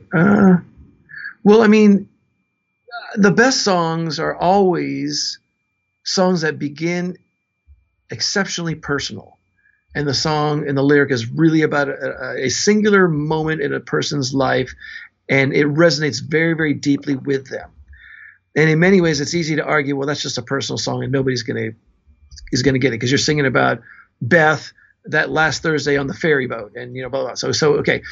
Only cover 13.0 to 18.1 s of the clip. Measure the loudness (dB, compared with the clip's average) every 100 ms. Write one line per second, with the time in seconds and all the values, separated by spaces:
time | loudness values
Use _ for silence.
13 | 4 2 -2 -2 -2 -4 -4 -6 -4 -4
14 | -4 -4 -2 -2 0 0 -4 -10 -18 -18
15 | -20 _ -2 0 2 2 0 4 4 2
16 | -2 -6 -4 0 0 0 -2 -2 -2 -2
17 | -2 -6 -4 -6 -6 -14 -14 -20 -20 -20
18 | -20